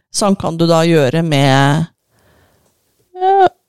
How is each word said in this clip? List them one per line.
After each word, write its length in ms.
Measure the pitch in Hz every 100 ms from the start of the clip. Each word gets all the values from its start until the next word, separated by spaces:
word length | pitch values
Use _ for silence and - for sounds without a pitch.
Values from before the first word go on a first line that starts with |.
| _
Sånn 240 | - 202 196
kan 180 | 165 165
du 100 | 165
da 140 | 165
gjøre 380 | 170 165 131 165
med, 640 | 165 139 139 135 139 156 165 _ _ _ _ _ _ _ _ _ _ _ _
eh, 340 | 359 370 392 370 _